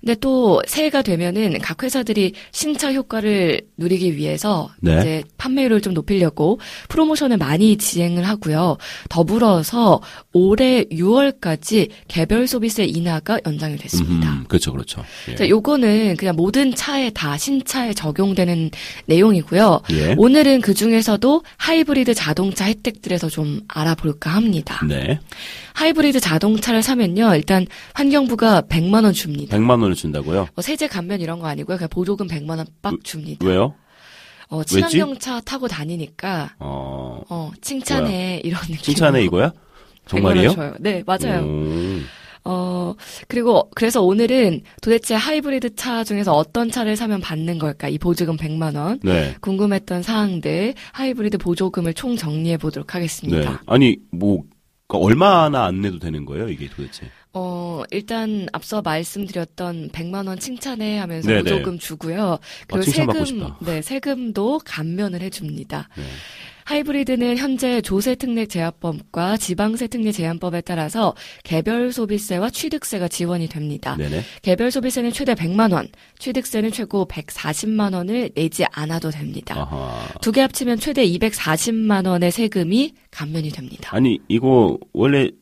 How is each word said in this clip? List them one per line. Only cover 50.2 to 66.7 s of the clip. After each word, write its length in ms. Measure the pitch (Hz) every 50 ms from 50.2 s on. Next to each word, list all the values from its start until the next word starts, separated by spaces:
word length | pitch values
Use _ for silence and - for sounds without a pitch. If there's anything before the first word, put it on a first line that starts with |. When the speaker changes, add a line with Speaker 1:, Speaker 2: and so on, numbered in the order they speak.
| 208 202 185 170 151 - 151 165 196 233 277 - - - _
Speaker 1:
하이브리드 460 | - 269 262 254 247 214 214 208 190
보조금을 540 | - 185 175 170 190 185 180 - 170 165 165
총 220 | - - 254 240
정리해 400 | 226 - 156 147 156 160 170 170 160
보도록 380 | - 156 151 - 143 - -
하겠습니다. 560 | 180 175 160 - - - 160 85 80 76 71
Speaker 2:
네. 60 | 67 - -
아니, 320 | - - 127 139 123 104 69 - _
뭐, 320 | - 85 98 101 101 87 73 _ _ _ _ _ _ _ _ _
그러니까 180 | - 101 85
얼마나 600 | 98 113 123 185 202 196 175 160 151 143 135 113
안 160 | 92 92 95
내도 180 | 101 101 92 82
되는 240 | 78 85 78 76 71
거예요, 240 | 67 69 78 110 117
이게 220 | 85 67 71 67
도대체? 400 | - - 71 64 - - - 62 - _ _ _ _
Speaker 1:
어, 500 | 185 185 180 180 175 175 170 170 156 123 -
일단 560 | - 196 208 208 233 226 220 220 214 208 185 - -
앞서 280 | - - - - 214
말씀드렸던 1080 | 202 - 156 156 170 - - 196 202 190 196 180 170 165 _ - 180 175 170 165 156 147
백만 340 | - - 165 170 185 196 196 190
원 120 | 190 185
칭찬해 580 | - 269 254 240 - 269 262 233 214 214 214 208
하면서 280 | 196 170 165 165 160 107
Speaker 2:
네, 160 | 110 104 -
네. 80 | 175
Speaker 1:
보조금 260 | 160 151 143 185 175 170
주고요. 460 | - - 160 156 - 160 165 190 214 190 170
Speaker 2:
아, 40 | - - - - - - _
Speaker 1:
그리고 160 | - 185 -
Speaker 2:
칭찬받고 400 | - - - - 123 110 - -
Speaker 1:
세금, 140 | - 262 220
Speaker 2:
싶다. 160 | 175 69 69 -
Speaker 1:
네, 200 | 170 170 170 156
세금도 800 | 151 - 262 269 - 285 277 254 254 233 202 202 196 226 285 311 -
감면을 560 | - - 165 156 160 170 185 208 202 180 175
해줍니다. 680 | 180 190 196 - 202 151 147 151 143 143 147 147 143 _ _ -
Speaker 2:
네. 60 | - - 65 67 - - - - - - - _ _
Speaker 1:
하이브리드는 720 | -